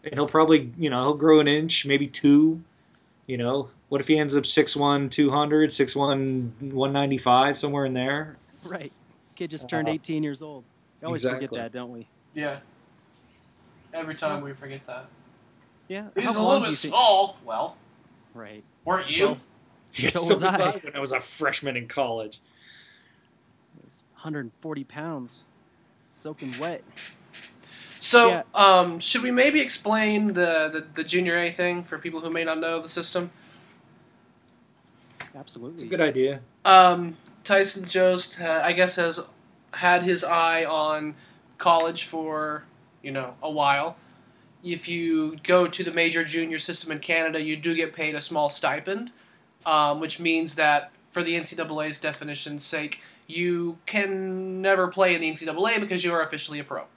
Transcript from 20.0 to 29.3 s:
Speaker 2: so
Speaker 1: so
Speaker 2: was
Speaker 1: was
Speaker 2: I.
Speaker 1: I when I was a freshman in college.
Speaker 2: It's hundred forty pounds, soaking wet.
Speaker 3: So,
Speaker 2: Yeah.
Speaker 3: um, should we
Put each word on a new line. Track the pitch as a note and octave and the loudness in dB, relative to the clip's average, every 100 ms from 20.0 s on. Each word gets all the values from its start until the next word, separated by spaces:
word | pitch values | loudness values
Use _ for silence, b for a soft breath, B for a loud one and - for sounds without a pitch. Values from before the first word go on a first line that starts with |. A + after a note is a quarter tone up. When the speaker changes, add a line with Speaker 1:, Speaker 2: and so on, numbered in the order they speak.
| A#2+ | 2
Speaker 2:
so | - | 4
Speaker 1:
so | - | 4
Speaker 2:
was | G3+ | 4
Speaker 1:
was | F#3 F#3 | 4 2
Speaker 2:
I. | F3+ | 0
Speaker 1:
I | G3 | -2
when | D3 C#3+ | -10 -8
I | |
was | C#3 | -6
a | C3 | -6
freshman | - - D3 - C#3 B2 | -6 -4 -4 -4 -6 -6
in | A#2 | -6
college. | - B2+ A2+ G#2+ - B B B B B B B B B _ _ _ _ - | -4 -4 -4 -8 -14 B B B B B B B B B _ _ _ _ -20
Speaker 2:
It's | - - - _ | -20 -20 -20 _
hundred | D#3 D3 A#2+ _ | -10 -8 -10 _
forty | D#3+ D3 | -10 -10
pounds, | C3+ D3 D#3+ D3+ A#2+ - _ _ _ _ _ _ _ | -10 -12 -10 -10 -12 -18 _ _ _ _ _ _ _
soaking | - D#3 D3+ C#3 B2 | -16 -16 -12 -12 -8
wet. | D#3+ E3 - - - - _ - - _ B B B B | -8 -8 -14 -20 -20 -20 _ -20 -20 _ B B B B
Speaker 3:
So, | - A#3+ A#3 | 4 8 8
Speaker 2:
Yeah. | F3 - | 4 -2
Speaker 3:
um, | - G3 F#3 F3 E3+ | 6 8 8 4 -2
should | - B3 | -4 -2
we | B3+ | 0